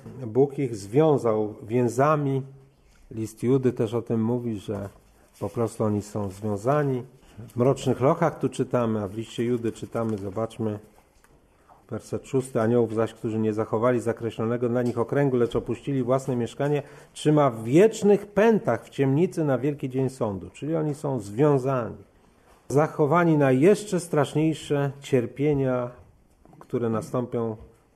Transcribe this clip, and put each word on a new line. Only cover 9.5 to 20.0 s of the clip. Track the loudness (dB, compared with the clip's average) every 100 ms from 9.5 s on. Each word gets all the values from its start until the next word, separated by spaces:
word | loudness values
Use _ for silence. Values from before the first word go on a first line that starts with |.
| -2 -2
czytamy, | -6 -8 -4 -4 -4
zobaczmy, | -6 -6 -6 -4 -6 -6 -12 _ _ _ _ _ _ _ _ -20 _
werset | -12 -8 -10 -4
szósty: | -4 -2 0
"Aniołów | 2 2 2
zaś, | 0 -4
którzy | -4 -6 -2
nie | -2
zachowali | -2 -2 0 0 0
zakreślonego | -2 -4 -6 -4 -4 -2 -2
dla | 0
nich | -2 -2
okręgu, | -2 0 2 2
lecz | 0 0
opuścili | -4 -6 -4 -2
własne | 0 -2 0 -4
mieszkanie, | -4 -4 -2 -2 -4 -20 -20
trzyma | -2 2 4 4
w | 0
wiecznych | 2 6 6 4 4 4 2
pętach | 2 4 4 2 -2
w | -4
ciemnicy | -2 2 2 2 0
na | 0 0
wielki | 0 -4 -6
dzień | -2